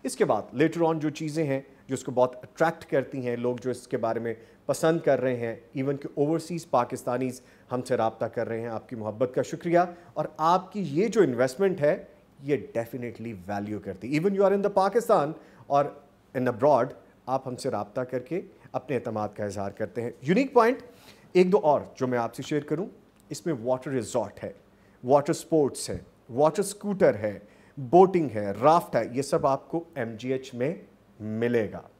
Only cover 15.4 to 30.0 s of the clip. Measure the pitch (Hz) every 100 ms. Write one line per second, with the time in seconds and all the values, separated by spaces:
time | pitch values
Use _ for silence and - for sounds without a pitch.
15.4 | - - - 143 143 - - _ _ 131
16.4 | 127 113 147 131 127 - - _ - 131
17.4 | 131 127 135 107 104 127 127 127 123 175
18.4 | - - - 127 - 123 120 110 104 -
19.4 | 104 98 98 - 107 123 117 - 131 190
20.4 | 269 240 226 262 - - - - - 180
21.4 | 180 196 151 131 95 - 127 123 117 -
22.4 | 135 151 147 151 220 - _ _ _ 143
23.4 | 175 135 117 127 151 131 101 123 101 -
24.4 | 95 - _ _ _ _ 123 143 143 156
25.4 | - 160 139 - - 92 - _ - 117
26.4 | 151 156 190 - 202 196 165 110 107 98
27.4 | - - - - 127 175 185 185 147 107
28.4 | 101 101 135 170 165 131 107 120 135 160
29.4 | 143 135 - 165 165 139